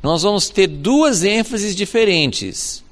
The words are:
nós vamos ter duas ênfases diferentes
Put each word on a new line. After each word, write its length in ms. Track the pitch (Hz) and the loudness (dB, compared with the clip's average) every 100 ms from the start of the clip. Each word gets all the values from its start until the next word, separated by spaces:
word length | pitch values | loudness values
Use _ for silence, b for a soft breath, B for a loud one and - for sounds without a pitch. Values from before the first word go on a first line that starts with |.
nós 220 | 143 160 | 0 0
vamos 260 | 190 202 - | 0 0 -2
ter 180 | - 190 | 2 0
duas 560 | 147 160 285 311 208 | 0 2 4 4 2
ênfases 520 | 190 220 220 233 208 190 | 0 0 -2 -4 -4 -4
diferentes 1080 | 202 233 220 170 139 - 95 - - - - | -2 2 2 2 0 -2 -8 -8 -10 -10 -16